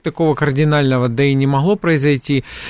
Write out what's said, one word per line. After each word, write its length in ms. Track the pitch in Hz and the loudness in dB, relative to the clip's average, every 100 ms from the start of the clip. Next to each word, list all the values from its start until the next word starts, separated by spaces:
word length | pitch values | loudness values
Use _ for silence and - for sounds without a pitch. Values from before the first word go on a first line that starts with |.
такого 320 | - - 165 | -10 -2 0
кардинального, 720 | 143 147 135 151 151 139 131 123 | 0 0 0 2 2 2 0 0
да 160 | 117 | 0
и 120 | 139 135 | 0 2
не 100 | 135 | 0
могло 300 | 139 156 214 | 0 0 0
произойти. 680 | 170 156 143 139 - 139 - - - | 0 0 2 0 0 -4 -4 -12 -16